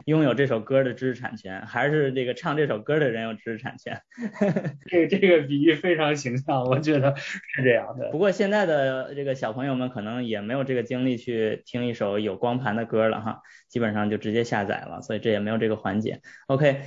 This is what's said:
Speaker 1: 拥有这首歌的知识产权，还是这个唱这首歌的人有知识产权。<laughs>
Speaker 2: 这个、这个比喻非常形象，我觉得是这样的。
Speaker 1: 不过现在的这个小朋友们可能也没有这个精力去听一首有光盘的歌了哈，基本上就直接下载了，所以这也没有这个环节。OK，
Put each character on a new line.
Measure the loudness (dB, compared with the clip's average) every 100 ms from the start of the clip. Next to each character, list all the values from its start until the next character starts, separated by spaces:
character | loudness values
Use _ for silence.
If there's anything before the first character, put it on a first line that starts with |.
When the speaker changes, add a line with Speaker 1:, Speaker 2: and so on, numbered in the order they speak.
Speaker 1:
拥 | 0 4
有 | 4
这 | 4 2
首 | 0
歌 | 2 2
的 | 2
知 | -2 -4
识 | -4
产 | -8 -10
权， | -10 -12 -6
还 | -2 0
是 | 2 0
这 | 0
个 | -4
唱 | -4 -2 0
这 | 0
首 | -2
歌 | 0 0
的 | 2
人 | 0
有 | -6
知 | -6
识 | -8 -8
产 | -10 -12
权。 | -12 -12 -14
<laughs> | -10 -10 -2 0 0 -4 -10 0
Speaker 2:
这 | 2 2
个、 | 4
这 | 6
个 | 6 4
比 | 2
喻 | 4
非 | 4 2 2
常 | 2
形 | 0 -2 -2
象， | 0 0
我 | 2 2
觉 | 4 4
得 | 2 0
是 | -6 -10 -8 0
这 | 4
样 | 4 0 -6
的。 | -4
Speaker 1:
不 | 2
过 | 2
现 | 2 2
在 | 2 2
的 | 2 2 0 -4 -4
这 |
个 | -4
小 | -2 -4
朋 | -4 -2
友 |
们 | -2 -2
可 | -6
能 | -6 -6
也 | -4 -4
没 | -2
有 | -2
这 | 0 -2
个 |
精 | -2 -2 0
力 | -2
去 | -2 0 0 -2 -6
听 | -4 -4
一 |
首 | -2 -2 0
有 | -2 -2
光 | -2 0
盘 | -2 -2
的 |
歌 | 0 2 2
了 | 0
哈， | -4 -8 -14 -20 _
基 | -2
本 | 0
上 | 2 0
就 | 0
直 | 0
接 | 0
下 | 0 0
载 | -2 -4
了， | -6 -10
所 | -6 -2
以 |
这 | 0
也 | 0
没 | 0
有 | 0
这 | 0
个 |
环 | 0 -2 -2
节。 | -2 -6 -12 -12 -2
OK， | 2 4 2